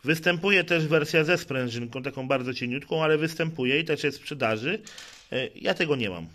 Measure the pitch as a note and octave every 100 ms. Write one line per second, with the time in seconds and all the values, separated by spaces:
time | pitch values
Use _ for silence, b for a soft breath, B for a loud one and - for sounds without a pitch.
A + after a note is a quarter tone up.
0 | B2+ D#3+ F3+ F3 F#3+ G3 E3 E3+ D#3 D#3+
1 | D3 E3 D#3 F3 E3+ C3 B2 A#2 A#2 C3
2 | C3+ C3+ C3 C#3 B2 B2+ A#2+ B2+ - D#3+
3 | D#3 D3+ D#3+ D#3+ D#3+ D#3+ B2+ C#3+ E3 C#3+
4 | D3 C3 - D3 A#2 A2 C3 G#3+ G#3 B
5 | B B B - C3 - - F#3+ E3+ C#3
6 | G#2+ F2 E2